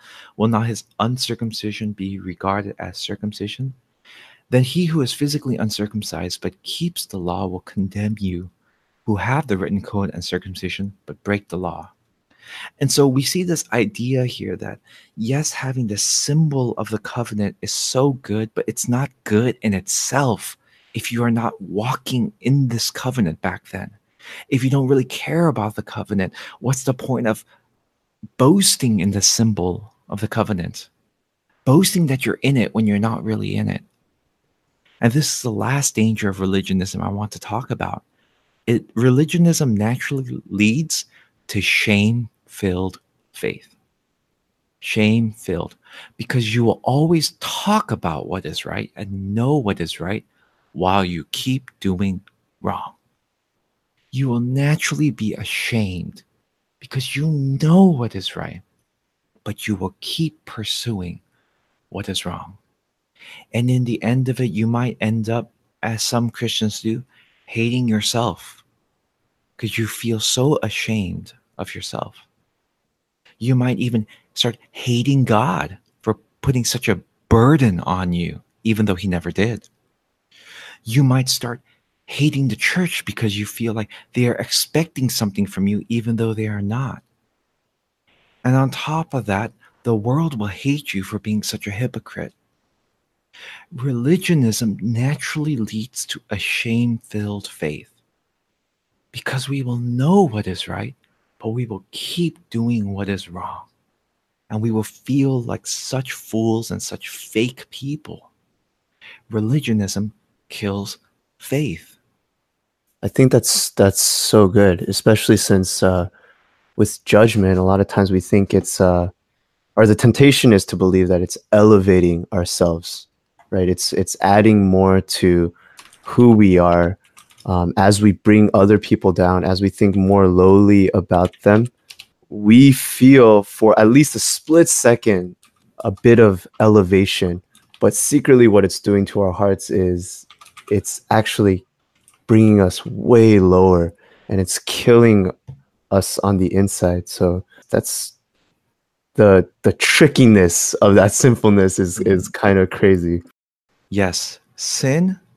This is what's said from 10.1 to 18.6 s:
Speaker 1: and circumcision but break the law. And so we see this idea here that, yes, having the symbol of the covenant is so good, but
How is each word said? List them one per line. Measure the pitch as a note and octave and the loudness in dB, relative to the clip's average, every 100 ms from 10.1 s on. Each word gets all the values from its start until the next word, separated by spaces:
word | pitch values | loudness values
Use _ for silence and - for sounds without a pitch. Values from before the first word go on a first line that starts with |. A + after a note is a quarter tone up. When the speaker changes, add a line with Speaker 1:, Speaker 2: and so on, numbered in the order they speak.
Speaker 1:
and | - | -8
circumcision | - F2+ G2 F2+ F#2 - G2+ - | -8 -8 -10 -12 -10 -8 -10 -12
but | - D2 | -20 -12
break | - G2+ - | -6 -6 -6
the | - | -10
law. | F2+ E2 D#2+ _ _ _ _ _ - - - - | -10 -10 -16 _ _ _ _ _ -20 -20 -16 -6
And | C3+ | -2
so | - C#3+ | 2 2
we | C3 | 2
see | C3+ F3+ | -2 -4
this | F3+ D#3+ - | -4 -6 -4
idea | A#2 G2+ - B2 C3 | -4 -4 -4 -4 -4
here | B2+ - G2+ F2+ | -4 -6 -10 -10
that, | G2+ G2+ _ _ _ - | -12 -16 _ _ _ -10
yes, | A2+ C3+ D3+ | -6 -4 -6
having | - C3 C3 A2+ | -8 -8 -6 -6
the | G2+ | -4
symbol | - - - D3+ D#3+ C#3 B2 - | -4 -4 -2 0 0 0 -4 -4
of | G#2 | -6
the | G#2+ | -8
covenant | - - A#2 G#2 G2+ - | -8 -10 -8 -6 -6 -8
is | G#2+ | -10
so | - - C3 C#3 | -8 -4 -2 -2
good, | C3 - G#2+ A2 | -2 -6 -6 -6
but | - | -6